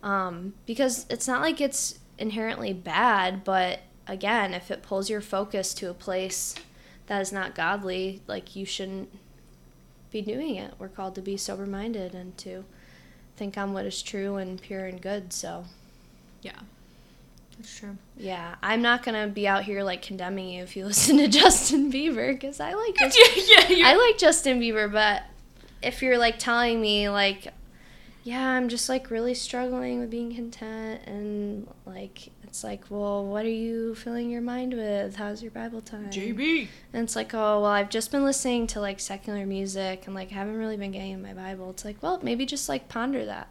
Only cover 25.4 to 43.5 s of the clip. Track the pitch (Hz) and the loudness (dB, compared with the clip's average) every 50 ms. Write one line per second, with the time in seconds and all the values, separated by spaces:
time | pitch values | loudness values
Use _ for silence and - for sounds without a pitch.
25.4 | - - - - - - - - - 240 240 - 269 254 247 240 233 233 226 233 | -20 -20 -20 -20 -20 -20 -16 -6 -6 -6 -4 -2 2 4 4 6 6 4 2 0
26.4 | - 240 233 233 240 233 233 226 220 214 208 208 208 208 202 202 196 196 196 196 | -2 0 2 2 2 2 2 2 2 2 2 2 2 2 2 2 2 2 0 -2
27.4 | - - - - - - - - - - - - - - - - - 240 240 254 | -10 -16 -16 -16 -20 -20 -20 -20 -20 -20 -20 -20 -20 -20 -20 -16 -10 -8 -4 -2
28.4 | 262 262 254 254 254 240 233 240 - - 262 262 262 - 226 226 233 247 247 247 | 0 2 2 2 2 0 0 -2 -2 0 -2 -2 -2 -4 -4 -2 0 -2 -2 -2
29.4 | - - - 247 254 254 254 254 254 247 247 240 240 226 226 233 233 233 233 233 | -4 -6 -4 -4 -2 -2 -2 -4 -4 -4 -4 -4 -4 -6 -6 -6 -6 -6 -6 -8
30.4 | 240 233 233 - 220 220 220 220 220 220 220 220 - - 202 208 208 208 208 208 | -10 -10 -10 -12 -12 -12 -10 -8 -8 -8 -10 -10 -12 -12 -10 -8 -6 -6 -4 -4
31.4 | 208 208 208 208 208 - - - - 196 190 190 196 196 - - - - - - | -4 -6 -6 -8 -10 -14 -16 -20 -18 -16 -14 -14 -14 -16 -16 -20 -20 -20 -20 -20
32.4 | - - - - - 220 202 202 - - 202 208 202 202 202 202 202 196 202 208 | -20 -14 -14 -12 -10 -10 -10 -10 -12 -10 -6 -4 -2 -2 -2 -2 -2 -4 -4 -2
33.4 | 220 226 226 220 226 226 226 226 226 226 226 226 - 247 233 240 240 240 240 240 | -2 -2 -2 -2 -2 -4 -4 -4 -4 -4 -6 -8 -8 -6 -6 -4 -4 -4 -4 -4
34.4 | 240 240 247 247 254 254 247 233 220 208 202 202 202 196 196 202 214 208 208 214 | -4 -4 -4 -4 -4 -4 -4 -4 -2 -2 -2 -2 -2 -4 -6 -8 -8 -8 -8 -10
35.4 | 226 226 220 226 226 233 233 226 220 - - 208 214 202 196 202 196 226 233 202 | -12 -12 -10 -10 -10 -10 -10 -12 -12 -12 -12 -12 -10 -8 -8 -6 -4 -4 -4 -2
36.4 | 277 311 330 320 233 180 - - - - - - 233 226 - 226 214 - - 226 | 0 0 0 0 0 -4 -12 -18 -20 -10 -6 -4 -4 -2 -2 -4 -4 -4 -2 0
37.4 | 220 214 208 208 208 208 202 202 202 202 - 226 220 - - 285 277 277 269 269 | 2 4 4 4 4 4 4 2 2 0 -2 -4 -4 0 0 2 2 4 2 2
38.4 | - 254 240 240 226 226 - 214 208 196 196 196 - - 190 196 - - 208 202 | 0 0 0 0 0 -2 -2 -4 -4 -4 -4 -6 -8 -8 -8 -8 -6 -6 -6 -4
39.4 | 196 196 196 190 196 196 190 190 190 190 190 190 - - 196 190 190 190 202 190 | -4 -4 -4 -4 -4 -4 -4 -4 -4 -4 -4 -6 -10 -12 -10 -10 -10 -10 -8 -6
40.4 | 196 208 214 220 220 220 220 208 196 196 190 196 190 190 190 190 190 196 196 185 | -6 -4 -4 -4 -4 -4 -4 -4 -6 -6 -6 -8 -8 -8 -8 -10 -10 -12 -12 -12
41.4 | 185 190 190 185 185 185 185 - - - 208 - - 320 370 359 - 247 240 233 | -10 -10 -10 -10 -10 -12 -12 -12 -12 -12 -10 -6 -4 -2 -2 -2 -2 -2 -2 -2
42.4 | 269 254 285 277 - - 277 262 - - - 233 233 262 277 - - 208 196 87 | -2 -4 -4 -6 -4 -4 -4 -4 -6 -6 -6 -4 -2 -2 -2 -2 -4 -6 -8 -10
43.4 | - - | -12 -16